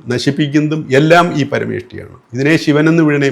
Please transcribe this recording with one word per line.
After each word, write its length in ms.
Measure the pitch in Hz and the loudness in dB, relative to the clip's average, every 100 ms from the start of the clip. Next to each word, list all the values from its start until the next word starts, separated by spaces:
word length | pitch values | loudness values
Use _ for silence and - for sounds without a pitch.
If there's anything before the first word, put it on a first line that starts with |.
| - | -6
നശിപ്പിക്കുന്നതും 680 | 123 139 135 147 151 151 156 139 135 | -4 -2 -2 -2 0 -2 -4 0 2
എല്ലാം 280 | 156 175 175 151 | 4 4 4 0
ഈ 40 | 131 | -2
പരമേഷ്ടിയാണ്. 640 | 117 110 120 - 107 95 92 _ | -4 -6 -8 -10 -16 -18 -20 _
ഇതിനെ 200 | 120 143 160 | -4 0 0
ശിവനെന്ന് 380 | - 147 160 165 151 | 2 2 2 2 2
വേണേ 180 | 147 139 | 2 -2